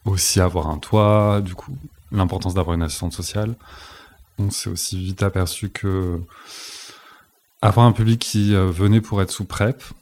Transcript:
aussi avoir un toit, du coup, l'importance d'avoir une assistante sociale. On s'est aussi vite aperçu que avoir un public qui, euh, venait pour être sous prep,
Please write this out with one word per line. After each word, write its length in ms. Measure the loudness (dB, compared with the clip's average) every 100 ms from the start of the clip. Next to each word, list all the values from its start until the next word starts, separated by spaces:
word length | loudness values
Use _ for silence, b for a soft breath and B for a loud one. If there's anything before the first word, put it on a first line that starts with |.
aussi 380 | -4 0 2 4
avoir 280 | 4 2 -2
un 100 | -4
toit, 600 | 0 4 6 4 4 0
du 160 | -2 -8
coup, 160 | -14 -16 -16 -20 -6
l'importance 440 | 0 0 0 -2 -2
d'avoir 200 | 0 -2
une 60 |
assistante 320 | -2 -4 -8
sociale. 420 | -8 -6 -4 -6 -8 B B B B B B -14 -4
On 120 | -4
s'est 200 | -4 -6
aussi 280 | -6 -6 -6
vite 260 | -6 -2
aperçu 460 | -2 0 -2 -4 -10
que 500 | -6 -4 -2 -2 -4 -8 B B B B B B B B B B _ _ _
avoir 240 | 2 6 6
un 80 |
public 260 | 6 2 2
qui, 340 | 0 0 4
euh, 120 | 4 2
venait 300 | 2 4 4
pour 220 | 2 -2
être 100 | -2
sous 140 | -4 -8
prep, 360 | -2 -2 -2 -12 -14